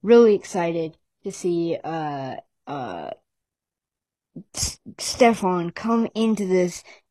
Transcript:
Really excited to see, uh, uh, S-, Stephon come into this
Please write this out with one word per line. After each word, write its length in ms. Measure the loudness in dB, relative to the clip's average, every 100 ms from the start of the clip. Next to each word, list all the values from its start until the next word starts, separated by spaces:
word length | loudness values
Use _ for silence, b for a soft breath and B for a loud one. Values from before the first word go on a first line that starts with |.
Really 340 | 8 8 8 4
excited 600 | 0 -4 -2 -2 -6 _ _ _
to 80 | -14
see, 460 | -6 -2 -2 -2 -4
uh, 540 | -6 -6 -6 -6 -8 -10 _ _ -12
uh, 440 | -10 -8 -10 -12 -14 _ _ _ _ _ _ _ _ _ _ _ -20 -18
S-, 240 | -8 -8 -10 -20 -12
Stephon 760 | -10 2 2 4 -2 -2 -4
come 360 | -6 -2 -2 -2
into 320 | -2 -2 0 0
this 380 | 2 0 -4 B B _